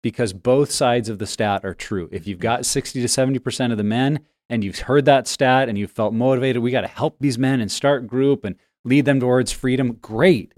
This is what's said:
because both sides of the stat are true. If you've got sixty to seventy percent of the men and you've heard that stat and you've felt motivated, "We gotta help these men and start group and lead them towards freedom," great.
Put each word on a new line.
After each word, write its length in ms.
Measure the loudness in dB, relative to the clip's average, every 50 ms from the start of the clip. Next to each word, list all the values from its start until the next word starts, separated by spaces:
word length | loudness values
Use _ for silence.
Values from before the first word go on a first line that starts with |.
| _
because 280 | -6 -2 -2 -4 -4 -4
both 380 | -4 _ 2 4 4 2 0
sides 380 | 0 0 2 2 2 2 0 -2
of 100 | -6 -6
the 80 | -6
stat 380 | -8 -4 -2 0 0 0 -2 -4
are 100 | -6 -8
true. 340 | -8 -8 -6 -6 -6 -6 -6 -10
If 160 | -10 -8 -8
you've 100 | -8 -4
got 260 | -2 -2 -2 -2 -2
sixty 380 | -2 -4 -4 -4 -6 -6 -4 -4
to 60 | -2
seventy 320 | 0 0 0 0 0 -2
percent 320 | -4 -6 -4 -2 -2 -2 0
of 40 |
the 60 | 0 0
men 380 | 0 0 0 0 0 0 -2 _ _ _ _ _ _
and 120 | -4 -4 -4
you've 180 | -4 -6 -8
heard 260 | -4 2 2 4 6
that 200 | 6 6 6 4
stat 420 | -2 -4 0 2 2 4 2 2 0
and 80 | -2 -4
you've 120 | -6 -6 _
felt 200 | -2 -2 -2 0
motivated, 480 | 0 2 2 2 2 2 0 0 0 -2
"We 80 | 0
gotta 180 | -2 -2 -4 -4
help 280 | -6 -4 -4 -4 -4 _
these 180 | -2 -2 0 0
men 220 | 0 0 0 0
and 100 | -2 -4 -6
start 340 | -2 2 2 2 2 -2
group 380 | -4 -2 0 2 2 2 0 -2
and 120 | -8 -10 _ _ _ _ _ _
lead 200 | 2 2 2 4
them 140 | 4 2 2
towards 320 | 2 2 2 2 2 0 -4
freedom," 400 | -4 -2 -2 0 0 0 -2 -4 -8 -12
great. 500 | -8 -2 2 4 4 4 4 0 -10 _